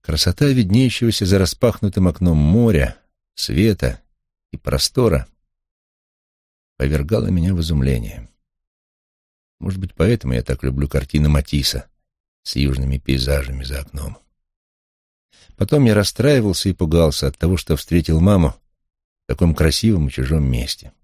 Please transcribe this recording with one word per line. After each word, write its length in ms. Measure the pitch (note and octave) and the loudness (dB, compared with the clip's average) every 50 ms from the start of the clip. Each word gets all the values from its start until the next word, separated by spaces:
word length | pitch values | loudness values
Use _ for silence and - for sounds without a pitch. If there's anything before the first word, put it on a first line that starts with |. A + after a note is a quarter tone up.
Красота 460 | _ - D#2+ D#2 - F2+ F2 - D3 | _ -6 -4 -2 0 -2 0 0 0
виднеющегося 760 | C#3+ C3+ B2+ A2 F2+ G2+ A#2+ C3 B2 - - A#2+ A#2 G2+ - G2+ | 0 2 0 0 2 2 2 2 2 0 0 -2 -2 -2 -2 0
за 100 | F2+ G2 | 2 2
распахнутым 680 | F#2+ F#2+ F2 - - - A#2 - - - G2+ - G2 F#2 | 2 2 0 0 0 0 0 0 -2 -6 -4 0 2 0
окном 300 | F#2 F2 - F#2 F2 D#2+ | 0 0 2 0 2 4
моря, 600 | D2+ D2 D2+ F2+ A#2 A#2+ A2+ G2+ D2+ C2 - - _ _ _ _ _ _ _ _ | 4 4 4 4 4 4 4 4 2 0 0 -4 _ _ _ _ _ _ _ _
света 640 | - - - A#1 D2+ G#2 A2+ G2 - - B1 A#1 - _ _ _ _ _ _ _ _ _ _ | -10 -8 -4 0 2 2 2 2 0 -2 -4 -4 -6 _ _ _ _ _ _ _ _ _ _
и 60 | - | -18
простора 680 | - _ - - C#2+ - - _ B2+ B2 A2 D#2+ C2 B1 - _ _ _ _ _ _ _ _ _ _ _ _ _ _ _ _ _ _ _ _ _ _ _ _ _ _ _ _ _ | -10 _ -4 -2 -2 -2 -2 _ 0 2 2 2 0 -2 -6 _ _ _ _ _ _ _ _ _ _ _ _ _ _ _ _ _ _ _ _ _ _ _ _ _ _ _ _ _
повергала 500 | _ C2 C#2 D2+ C#2+ C#2+ D2+ A2 A2+ A2+ | _ -4 -2 -2 -2 -2 0 -2 -2 0
меня 260 | F#2+ F#2 F2 E2 F#2 F#2+ | 0 0 0 0 0 0
в 80 | F2 | -2
изумление. 640 | D#2+ D#2+ E2 C#2+ B1+ C2+ C2 A#1 A1+ G#1+ - A#1 A1 - _ _ _ _ _ _ _ _ _ _ _ _ _ _ _ _ _ _ _ _ _ _ _ _ _ _ | -2 -2 -2 0 0 0 0 -2 -4 -8 -12 -14 -18 -20 _ _ _ _ _ _ _ _ _ _ _ _ _ _ _ _ _ _ _ _ _ _ _ _ _ _
Может 200 | - F#2 F#2+ F#2+ | -8 -6 -6 -6
быть, 140 | F#2+ F#2 - | -8 -10 -4
поэтому 400 | - D#2+ G#2 A#2+ - - C2 B1 | 0 0 0 0 0 -2 -4 -4
я 80 | A#1+ | -2
так 220 | A#1+ - C2 - - | -2 -4 -6 -4 -4
люблю 240 | C2 C2 C#2 C#2+ | -4 -2 -2 -4
картины 420 | C#2+ - C#2 B1+ - - D2+ D2+ D2 | -2 -2 -4 -4 -2 0 2 2 4
Матисса 580 | D2 C#2+ C2+ - - D2 C2+ - - - - _ _ _ _ _ _ _ _ _ _ _ | 2 2 0 0 -4 -2 -2 -2 -6 -6 -10 _ _ _ _ _ _ _ _ _ _ _
с 140 | _ - - | _ -8 -4
южными 420 | B1+ C#2 C#2 C2+ C2 C2 C2+ C2+ | -2 0 0 0 -2 -2 -2 -4
пейзажами 680 | C2+ - - C2+ C2 B1 C2+ C#2 C#2 C2+ C2 C2 C2+ C2 | -4 -2 -4 -4 -2 -2 -2 -2 -4 -4 -6 -10 -10 -10
за 180 | C2 D2 C2+ | -8 -10 -10
окном. 360 | C#2 - - C#2+ C#2+ C#2+ - - _ _ _ _ _ _ _ _ _ _ _ _ _ _ _ _ _ _ _ _ _ _ _ _ _ - - | -10 -12 -12 -12 -12 -12 -14 -16 _ _ _ _ _ _ _ _ _ _ _ _ _ _ _ _ _ _ _ _ _ _ _ _ _ -20 -6
Потом 280 | - A2+ - D3+ D3 C3+ | -6 -2 0 2 4 4
я 80 | A2+ G#2 | 4 4
расстраивался 760 | G#2 G2+ - - - A2+ C#3+ D3 B2+ G#2+ G2+ F2+ - - G2+ | 2 0 0 -2 0 2 2 2 2 2 0 -2 0 -2 -2
и 40 | F2 | -2
пугался 540 | _ F#2 D#2+ D#2+ E2 E2+ D2+ C#2 - - | _ -2 2 4 4 4 2 2 0 -4
от 100 | C2+ - | -4 -4
того, 200 | _ - E2+ F#2 | _ 0 0 0
что 180 | E2+ - - D#2+ | -2 0 -2 -4
встретил 460 | D2 - - E2+ F2 D#2 - D#2+ D#2+ | -4 -2 0 0 0 2 2 2 4
маму 340 | E2+ G2+ G#2 F#2 E2 C#2 - _ _ _ _ _ _ _ _ _ _ _ _ _ _ | 4 4 4 4 2 0 -2 _ _ _ _ _ _ _ _ _ _ _ _ _ _
в 40 | |
таком 260 | - B1+ - F2+ E2+ D2+ | -10 -2 0 2 2 2
красивом 540 | - D#2+ D#2+ D2 - - A2+ G#2+ F2 D2 | 2 0 0 0 2 0 2 2 2 0
и 40 | C2+ | -2
чужом 380 | - - C2 C2 D#2+ D#2+ C#2+ C2+ | -2 -4 -4 -2 0 0 0 0
месте. 440 | B1 A#1 A#1 - - - - - _ _ | -2 -2 -4 -6 -10 -12 -14 -20 _ _